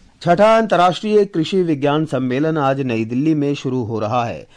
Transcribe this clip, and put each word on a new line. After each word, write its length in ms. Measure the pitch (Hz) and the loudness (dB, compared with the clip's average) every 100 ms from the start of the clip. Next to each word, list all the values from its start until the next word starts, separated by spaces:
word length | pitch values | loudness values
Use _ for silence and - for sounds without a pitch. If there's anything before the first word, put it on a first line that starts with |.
| - _ | -20 _
छठा 360 | 170 175 214 220 | 0 4 4 4
अंतर्राष्ट्रीय 680 | 220 175 180 180 214 214 202 | 2 2 2 0 0 2 2
कृषि 380 | 170 151 190 | 0 -2 0
विज्ञान 420 | 175 147 143 147 156 | 0 0 0 0 0
सम्मेलन 520 | 131 127 127 160 160 | -2 -2 -2 0 0
आज 240 | 135 135 | 0 0
नई 240 | 131 113 113 | -2 -2 -2
दिल्ली 280 | 120 151 | -2 0
में 200 | 156 143 | 0 0
शुरू 300 | 139 139 127 | -4 -4 -4
हो 160 | 110 113 | -4 -4
रहा 260 | 107 123 117 | -2 -2 -4
है। 220 | 82 - | -8 -14